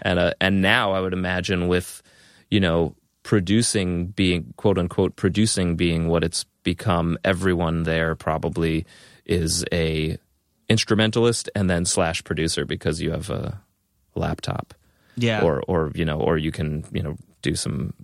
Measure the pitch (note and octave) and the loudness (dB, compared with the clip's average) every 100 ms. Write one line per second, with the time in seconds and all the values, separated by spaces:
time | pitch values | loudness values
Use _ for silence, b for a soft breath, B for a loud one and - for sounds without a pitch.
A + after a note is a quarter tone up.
0 | - F2+ F2 - F#2+ G2 F#2+ A#2+ G#2 F#2+ | -2 2 0 0 2 4 4 4 2 0
1 | F#2 F#2 F#2 F#2 F2+ F2+ F2 F2+ - - | -2 -2 -2 -2 -2 0 2 0 -2 -12
2 | b b b b b G#2+ F2+ E2+ D2+ - | b b b b b 0 2 2 0 -4
3 | _ _ - G#2+ F2+ A2 A#2 G#2 F2+ F2 | _ _ 0 0 4 2 2 0 0 -2
4 | F2+ G2+ F#2 F2 A#1+ - G#2+ F#2 F2 - | -4 0 2 0 -4 -2 0 2 0 0
5 | F#2 - G2 G2 A2 G2+ F2 E2 F2 E2 | 0 0 0 2 2 2 0 0 0 0
6 | E2 E2 E2 - - _ F2+ F2 G#2+ F2 | 2 2 0 -4 -10 _ -4 -2 0 2
7 | E2+ E2 G2 F2+ F#2+ F2 E2 E2 D#2+ D#2+ | 0 0 0 2 2 2 0 0 0 0
8 | E2 D#2 D#2+ D#2 E2 D#2+ E2 D#2+ - B | 0 -2 -4 -2 -2 0 0 0 -4 B
9 | B B - F2 E2 E2+ - F2 D#2+ D#2 | B B -2 0 0 -2 -2 -2 0 0
10 | D#2 - _ _ _ _ - A2+ - G#2+ | -2 -4 _ _ _ _ 0 0 2 2
11 | A2 A#2 A#2 A2+ - G#2 F#2 F2 F2 - | 2 4 2 2 -4 0 2 2 0 0
12 | E2 F2 - D#2+ D#2+ - C#2 D2+ C#2+ D#2 | 0 -2 -4 -2 0 -2 -4 -2 -2 -2
13 | D#2 D2+ - - - F#2+ - _ _ _ | -2 -4 -4 -6 -6 -10 -16 _ _ _
14 | _ - D#2+ D#2 - - - - b b | _ -4 -4 -4 -6 -8 -10 -20 b b
15 | b A#2+ A#2 G#2+ E2+ C#2 - F2 D2+ E2 | b -2 0 2 2 2 0 0 0 -2
16 | D#2+ D2+ - D#2+ D#2 D#2+ D2+ D2+ - - | -2 0 2 2 0 -2 -4 -4 -4 -6
17 | C#2+ - - _ - - - C2 - - | -6 -8 -16 _ -4 -2 -4 -4 -6 -8